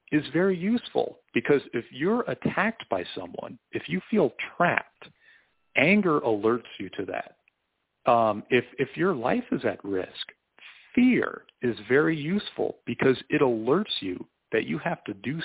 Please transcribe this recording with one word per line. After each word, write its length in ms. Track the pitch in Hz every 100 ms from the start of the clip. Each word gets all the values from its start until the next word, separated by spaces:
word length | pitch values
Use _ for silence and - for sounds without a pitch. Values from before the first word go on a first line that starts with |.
| -
is 120 | 151 127
very 240 | 160 190 180
useful 640 | 190 240 - - - - _
because 280 | 123 - 143 -
if 120 | 120 -
you're 300 | 131 180 233 -
attacked 600 | 127 - - 214 - -
by 140 | 95 87 -
someone, 420 | 87 - - - _
if 180 | 104 -
you 100 | 185 -
feel 200 | 214 139 - - -
trapped, 540 | 175 117 - _ - _ _ _ _ _ _ -
anger 460 | 151 208 180 147
alerts 480 | 127 104 110 120 - -
you 120 | 95
to 160 | - 95
that. 320 | - - _ _ _ _ _ _ _ 139
Um, 320 | 117 110 104 -
if, 120 | 123 - -
if 180 | 131 151
your 200 | 185 139
life 300 | 127 240 -
is 140 | - 113
at 180 | -
risk, 440 | 101 92 - - - - _ _ - - -
fear 520 | 247 254 170 - - - -
is 120 | 123 107 104
very 260 | 139 160 160
useful 600 | 147 202 - - - - -
because 320 | 123 135 123 -
it 120 | 147
alerts 600 | 131 113 113 175 214 -
you 220 | 95 90 - _ -
that 140 | 110 127
you 100 | 156
have 260 | 170 170 -
to 100 | 98
do 260 | 117 160